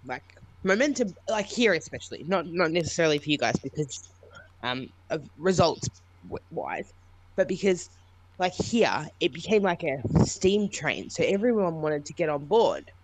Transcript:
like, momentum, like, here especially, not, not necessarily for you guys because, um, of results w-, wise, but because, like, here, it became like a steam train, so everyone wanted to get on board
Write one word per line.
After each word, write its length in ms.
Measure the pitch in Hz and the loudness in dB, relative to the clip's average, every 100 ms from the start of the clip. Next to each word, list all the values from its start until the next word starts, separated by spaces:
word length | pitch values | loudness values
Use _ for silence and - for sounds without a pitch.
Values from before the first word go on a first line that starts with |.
| 127 | -10
like, 180 | 123 - - - - | -10 -12 -20 -20 -6
momentum, 500 | 190 202 294 277 220 165 - | 0 2 2 0 -4 -4 -4
like, 160 | 214 196 | -4 -4
here 280 | - 233 | 2 2
especially, 500 | 165 - 123 - - 143 | 2 -2 -14 -12 -12 -2
not, 180 | 190 170 | -2 -2
not 240 | 170 165 | 0 2
necessarily 460 | 170 156 - 165 147 | 2 -2 2 2 2
for 120 | 147 | 0
you 80 | 147 | 0
guys 180 | 117 123 | 2 0
because, 480 | 135 - 147 - - - - - - - | -4 -6 -6 -6 -16 -20 -20 -20 -20 -10
um, 240 | 120 127 131 - - | -6 -6 -8 -16 -8
of 180 | 156 135 - | -8 -8 -4
results 500 | 170 180 170 - - - - - | 0 4 4 2 -6 -8 -20 -20
w-, 200 | - - _ | -12 -12 _
wise, 400 | 165 69 82 - - - - - - | -8 -6 -6 -8 -16 -20 -20 -10 -2
but 120 | 190 | 0
because, 420 | 185 196 180 - - - - - - | 2 2 0 -2 -20 -20 -20 -20 -4
like, 140 | 180 | -2
here, 540 | - - 233 165 98 151 - | -2 0 4 4 2 -4 -2
it 120 | 170 | -2
became 280 | 135 175 214 | -2 2 2
like 220 | 196 175 | 4 0
a 180 | 160 139 113 156 - | -2 -4 0 2 2
steam 420 | - 190 202 202 | 2 2 2 0
train, 400 | - 247 - 95 | -2 -4 -4 -6
so 140 | - | 0
everyone 580 | 135 - 240 220 185 160 | 0 2 2 2 0 -2
wanted 240 | 151 151 147 | -2 -2 -6
to 80 | |
get 160 | - 160 | -4 -2
on 160 | 147 143 | -2 2
board 460 | 214 185 76 - - | 4 4 0 -8 -20